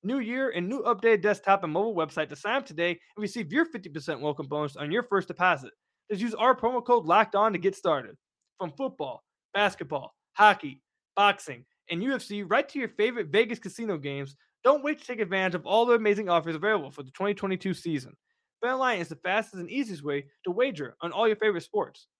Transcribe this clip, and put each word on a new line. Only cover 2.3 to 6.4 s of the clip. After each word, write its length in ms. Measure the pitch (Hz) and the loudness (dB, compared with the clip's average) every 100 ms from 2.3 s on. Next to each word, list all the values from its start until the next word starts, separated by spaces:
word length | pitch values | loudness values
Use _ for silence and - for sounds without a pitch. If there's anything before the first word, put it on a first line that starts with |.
| 147 | -6
sign 220 | 208 254 | -4 -4
up 80 | - | -4
today 260 | 156 170 | -2 -2
and 300 | 170 _ - | -2 _ -8
receive 300 | 208 233 170 | -6 -6 -2
your 140 | 262 330 | 0 0
fifty 240 | 254 185 | -2 -10
percent 320 | 147 139 143 | -10 -6 -4
welcome 260 | 147 143 139 | -2 -4 -4
bonus 280 | 147 147 143 | -4 -4 -6
on 160 | 147 | -4
your 120 | 202 | -2
first 240 | 240 196 185 | 0 -2 -2
deposit. 440 | 160 185 156 123 _ _ _ _ | 0 2 2 -4 _ _ _ _
Just 100 | 202 | -4
use 140 | 233 | -4
our 200 | 214 | 2